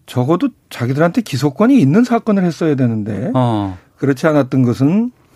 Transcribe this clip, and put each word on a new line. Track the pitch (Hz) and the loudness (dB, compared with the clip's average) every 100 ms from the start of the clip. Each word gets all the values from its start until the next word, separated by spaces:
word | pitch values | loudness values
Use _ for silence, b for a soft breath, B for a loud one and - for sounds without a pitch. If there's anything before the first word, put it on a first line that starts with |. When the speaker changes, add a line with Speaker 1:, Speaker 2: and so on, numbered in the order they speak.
| - | -8
Speaker 1:
적어도 | 123 127 180 269 - _ | -4 0 0 -2 -6 _
자기들한테 | - 120 135 170 202 | -8 -4 0 0 0
기소권이 | 208 127 147 135 226 277 | -4 -2 -4 0 2 4
있는 | 135 190 | 4 4
사건을 | 247 233 226 196 | 2 0 0 0
했어야 | 180 151 165 | 0 -2 -2
되는데 | 135 123 110 104 98 151 | 0 0 -2 -6 -6 -4
Speaker 2:
어. | 131 120 107 98 92 _ _ | 0 0 0 -4 -8 _ _
Speaker 1:
그렇지 | 139 135 165 | -4 0 0
않았던 | 151 127 135 | 0 0 0
것은 | 120 117 139 196 247 _ b | 0 2 0 0 -2 _ b